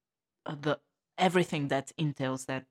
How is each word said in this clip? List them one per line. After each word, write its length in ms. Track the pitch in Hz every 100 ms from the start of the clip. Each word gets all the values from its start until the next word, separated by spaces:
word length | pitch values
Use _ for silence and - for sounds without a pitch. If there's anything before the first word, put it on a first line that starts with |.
| _ _ _ _
uh, 120 | - 147
the 200 | 147 139 _ _ _ -
everything 500 | 185 180 170 160 143
that 240 | 139 135 -
entails 480 | 151 - 131 131 -
that, 200 | 131 -